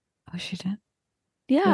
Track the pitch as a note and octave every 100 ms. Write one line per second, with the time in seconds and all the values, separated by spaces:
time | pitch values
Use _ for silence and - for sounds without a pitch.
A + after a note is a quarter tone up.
0 | _ _ - F3 - F3+ F#3 G3+ _ _
1 | _ _ _ _ - C4+ G4